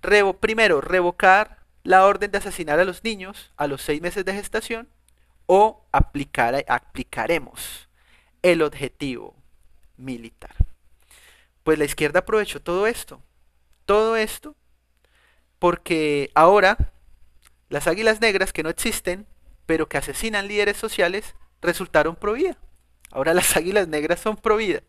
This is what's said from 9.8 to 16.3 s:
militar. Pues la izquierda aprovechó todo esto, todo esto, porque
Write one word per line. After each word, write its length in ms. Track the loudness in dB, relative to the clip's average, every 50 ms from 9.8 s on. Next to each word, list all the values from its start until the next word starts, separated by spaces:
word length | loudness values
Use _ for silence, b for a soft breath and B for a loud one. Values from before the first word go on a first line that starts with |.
| _ _ _
militar. 580 | _ -14 -14 -14 -14 -14 -20 _ _ -20 -20 0 0 0 0 0 _ _ _ _ _ b b b b b b b b b b b _
Pues 160 | _ 0 0 0
la 80 | 0
izquierda 340 | -4 -2 -2 -4 0 0 0
aprovechó 400 | 0 0 -2 -2 -2 -4 -10 -12
todo 260 | -8 -6 -4 -2 -2
esto, 360 | -2 -4 -6 -12 -18 -20 -20 -20 _ _ _ _ _ _ _ _ _ _ _ _
todo 300 | 0 2 2 2 2 0
esto, 380 | -2 -2 -4 -6 -14 -16 -20 -20 _ _ _ _ _ _ _ _ _ _ _ _ _ _ _ _ _ _ _ _ _
porque 720 | 0 0 0 0 _ -4 -2 -2 0 0 0 -2 -2 0